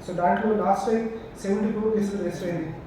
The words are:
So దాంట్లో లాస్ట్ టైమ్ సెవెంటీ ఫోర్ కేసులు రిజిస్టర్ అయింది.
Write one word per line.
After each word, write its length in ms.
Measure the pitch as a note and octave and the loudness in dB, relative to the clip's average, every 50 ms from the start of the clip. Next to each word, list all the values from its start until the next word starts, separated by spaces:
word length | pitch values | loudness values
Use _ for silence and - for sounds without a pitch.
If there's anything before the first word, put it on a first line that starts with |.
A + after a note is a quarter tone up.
| - - | -10 -8
So 60 | F3 | -4
దాంట్లో 500 | E3+ F3 F#3 G3+ G#3 A3 G#3+ G#3 G3 F3+ | 2 4 4 4 4 4 2 2 2 4
లాస్ట్ 220 | F#3+ G3 - - A#3+ | 4 2 2 2 2
టైమ్ 220 | A3 A3+ A3+ A3+ - - - - - - | 2 2 0 -2 -6 -8 -10 -12 -14 -8
సెవెంటీ 400 | - G3 G3 G#3 G#3+ G#3 G3+ G#3 | -2 0 0 2 2 0 0 0
ఫోర్ 140 | A3 A3 G#3+ | 0 2 2
కేసులు 300 | G3+ G3+ G3 G3+ G3 F3+ | 2 0 0 -2 -2 -2
రిజిస్టర్ 260 | E3+ E3+ - F#3 F3 | -4 -4 -4 -4 -4
అయింది. 260 | E3+ D#3+ D#3+ D3+ C3 - - | -4 -4 -4 -6 -8 -10 -12